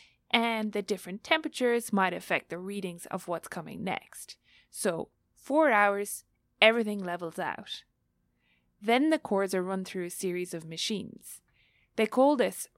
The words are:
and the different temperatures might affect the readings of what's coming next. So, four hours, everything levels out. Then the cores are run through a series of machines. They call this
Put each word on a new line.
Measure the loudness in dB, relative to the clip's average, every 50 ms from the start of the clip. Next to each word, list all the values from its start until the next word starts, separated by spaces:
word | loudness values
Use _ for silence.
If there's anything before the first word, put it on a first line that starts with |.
| -20 _ _ _ _ _
and | 0 0 2 0 -2 -2 -4 -2 -4
the | -4 -4
different | -2 -4 -6 -6 -10 -12 -12 0
temperatures | 2 2 2 2 -2 -4 -2 0 2 2 0 0 0 2
might | 2 2 2 0
affect | -4 -2 -2 -2 -2 -2 -4
the | -10 -10
readings | -8 -8 -8 -6 -6 -8 -8 -10 -10
of | -8 -8 -8 -6
what's | -6 -6 -6 -6 -10
coming | -10 -12 -10 -10 -10 -8 -6
next. | -6 -6 -6 -8 -12 -18 -18 -18 -18 -20 -20 _ _ _ _ _ _
So, | -10 -4 -2 -2 -2 -2 -6 -10 _ _ _ _ _
four | _ -6 2 4 4 6 6
hours, | 6 6 6 4 4 0 -4 -6 -8 -12 -14 _ _ _ _ _ _ _
everything | 8 8 8 6 2 0 -2 -4 -4
levels | -4 -6 -6 -6 -8 -6 -4
out. | -4 -4 -4 -6 -10 -12 -14 -14 -14 _ _ _ _ _ _ _ _ _ _ _ _ _ _ _ _ _ _ _ 0
Then | 2 4 4 6 4
the | 4 2
cores | 2 0 0 0 2 2 0
are | -2 -2
run | -2 -4 -4 -6
through | -6 -6 -6 -6
a | -6
series | -6 -6 -4 -4 -2 -4 -4 -6 -8
of | -10 -10 -10
machines. | -8 -6 -4 -2 -2 -4 -4 -8 -12 -16 -18 -18 -20 -20 _ _ _ _ _ _ _ _ _ _ _
They | 0 0
call | 2 4 6 6 6 6
this | 4 2 0 0 -4 -10 -14 _